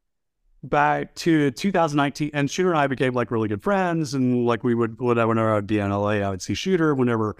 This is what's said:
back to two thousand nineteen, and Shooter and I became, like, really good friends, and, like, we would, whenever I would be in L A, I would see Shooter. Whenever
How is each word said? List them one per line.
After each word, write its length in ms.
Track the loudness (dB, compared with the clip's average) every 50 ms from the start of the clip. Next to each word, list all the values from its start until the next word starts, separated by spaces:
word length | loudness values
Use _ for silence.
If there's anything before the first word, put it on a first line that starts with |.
| _ _ _ _ _ _ _ _ _ _ _ _ -8
back 520 | -2 0 2 2 2 2 0 -4 -8 -10
to 340 | -4 0 2 4 4 4 2
two 220 | 0 -2 -4 -2 0
thousand 240 | 2 0 2 2
nineteen, 340 | 0 0 0 -2 -4 -6 -4 -2
and 160 | -2 -2 -2
Shooter 200 | -2 0 0 0
and 80 | 2 2
I 80 | 2
became, 280 | 0 0 0 0 0 0
like, 160 | 0 -2 -2
really 180 | -2 -2 -2 -2
good 140 | -2 -2 -2
friends, 520 | 0 0 0 0 0 -2 -2 -4 -4 -2
and, 320 | -2 0 2 2 2 2
like, 180 | 0 0 0 0
we 100 | 0 0
would, 260 | 0 0 -2 -4 -4
whenever 500 | 0 0 2 2 2 2 2 2 2 2
I 40 | 0
would 120 | 0 0
be 120 | 0 -2 0
in 120 | 0 0
L 180 | 0 0 0 0
A, 140 | 0 0 -2
I 80 | -2
would 120 | -4 -6 -6
see 120 | -6 -6
Shooter. 400 | -4 -2 -2 0 0 2 0 2
Whenever 420 | 2 2 2 2 0 -2 -2 -4